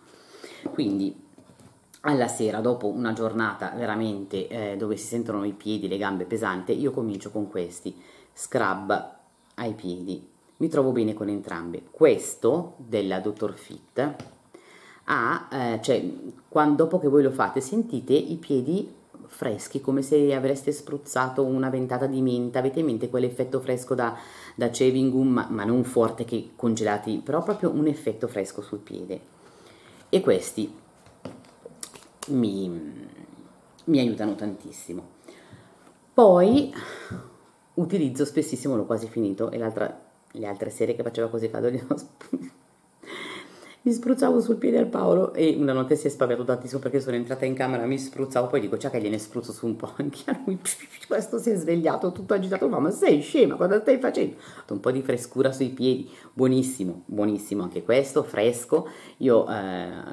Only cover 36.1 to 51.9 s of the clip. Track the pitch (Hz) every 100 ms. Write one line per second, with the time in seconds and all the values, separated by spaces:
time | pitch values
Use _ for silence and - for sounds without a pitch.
36.1 | - 220 175 185 262 285 - - - -
37.1 | - - - _ _ _ - 170 190 143
38.1 | 127 143 160 151 123 143 123 101 113 110
39.1 | 113 104 95 113 117 113 110 - - -
40.1 | _ _ 117 104 98 107 - 113 120 117
41.1 | 113 113 113 110 113 117 123 117 143 -
42.1 | - - - - - _ _ _ _ -
43.1 | - - - - - - - 247 233 -
44.1 | 262 262 247 226 226 - 240 233 - 185
45.1 | 175 - - 160 143 143 131 131 147 147
46.1 | 139 123 120 123 123 123 131 131 135 131
47.1 | 120 117 131 131 131 131 127 117 135 135
48.1 | - 135 131 123 139 104 107 139 123 104
49.1 | 107 110 120 117 107 120 113 120 - 143
50.1 | 139 - 262 - 185 - - - - -
51.1 | - - 233 233 202 156 170 160